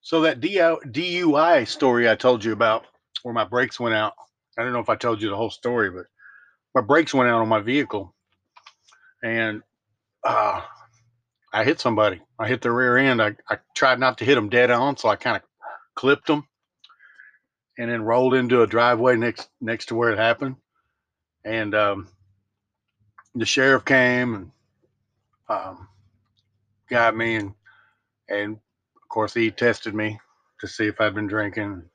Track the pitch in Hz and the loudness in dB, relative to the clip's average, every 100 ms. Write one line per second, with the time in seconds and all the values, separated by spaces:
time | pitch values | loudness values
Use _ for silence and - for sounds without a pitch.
0 | - 165 160 127 160 196 165 160 139 113 | -2 2 2 0 -4 2 2 0 -6 -8
1 | 180 175 175 143 165 160 110 - 135 120 | -6 -2 0 2 4 4 2 -2 0 2
2 | 117 107 127 123 107 107 113 113 - _ | 2 2 2 2 -2 0 0 0 -4 _
3 | _ - 123 117 101 120 131 - 120 110 | _ -16 -6 -4 -2 -2 -2 -4 -2 0
4 | 107 - - _ _ - 123 123 113 107 | -2 -6 -20 _ _ -8 -6 -4 -2 -2
5 | 120 107 107 101 110 - 120 120 101 90 | -2 -2 -4 -4 -6 -6 -4 -2 -2 -4
6 | 87 _ - - _ _ _ 131 107 151 | -18 _ -20 -20 _ _ _ -4 2 2
7 | 160 135 123 117 110 110 104 139 139 104 | 4 2 2 2 2 0 0 -2 -2 -6
8 | 95 _ _ _ _ - - _ _ _ | -10 _ _ _ _ -20 -20 _ _ _
9 | _ _ 117 113 113 107 _ _ _ _ | _ _ -6 -2 -4 -6 _ _ _ _
10 | _ _ - 110 104 - - - - _ | _ _ -2 0 0 -4 -10 -20 -20 _
11 | _ _ _ _ _ 104 113 160 127 107 | _ _ _ _ _ 0 0 0 0 2
12 | 107 90 _ - 110 123 120 120 127 123 | 2 0 _ -8 -4 -2 0 0 2 4
13 | 135 120 107 107 - 104 _ - 135 123 | 2 2 0 -2 -8 -8 _ 0 2 4
14 | 127 117 120 135 104 123 123 120 139 135 | 0 0 2 2 2 2 4 2 0 0
15 | 113 101 127 104 _ _ - - _ - | -2 0 -2 -4 _ _ -20 -20 _ -4
16 | 131 147 - 151 147 _ _ _ _ _ | 0 0 0 -2 -4 _ _ _ _ _
17 | - _ - _ _ _ _ - 117 117 | -20 _ -20 _ _ _ _ -12 -8 -6
18 | 107 120 127 127 123 123 107 113 120 117 | 0 2 4 2 2 4 4 4 2 4
19 | 127 120 117 117 - _ 110 113 - 117 | 2 2 0 -6 -18 _ -8 -8 -6 -2
20 | 117 107 113 117 135 131 _ _ _ _ | 0 2 0 0 -4 -10 _ _ _ _
21 | _ _ _ _ 104 113 107 107 104 98 | _ _ _ _ -8 -6 -2 0 0 -2
22 | 98 _ _ _ _ _ _ _ _ _ | -10 _ _ _ _ _ _ _ _ _
23 | _ - _ 120 110 - 135 131 - 135 | _ -20 _ -6 -2 2 4 4 4 2
24 | 123 123 127 107 92 _ _ _ _ _ | 4 2 -2 -6 -10 _ _ _ _ _
25 | _ _ _ _ - 78 95 90 95 _ | _ _ _ _ -8 -8 -8 -16 -20 _
26 | _ _ _ _ _ _ _ _ _ 123 | _ _ _ _ _ _ _ _ _ 2
27 | 117 110 113 113 101 - _ _ _ _ | 2 2 -2 -2 -6 -12 _ _ _ _
28 | _ _ - 101 104 107 _ _ _ _ | _ _ -8 -6 -6 -10 _ _ _ _
29 | _ 113 107 117 113 - 120 107 113 107 | _ -4 -4 -2 -2 0 0 0 -6 -6
30 | 107 107 _ _ _ _ 101 - 107 - | -6 -8 _ _ _ _ -16 -4 -4 0
31 | 107 101 104 107 104 107 101 92 85 | -2 -2 -4 -4 -4 -6 -8 -10 -18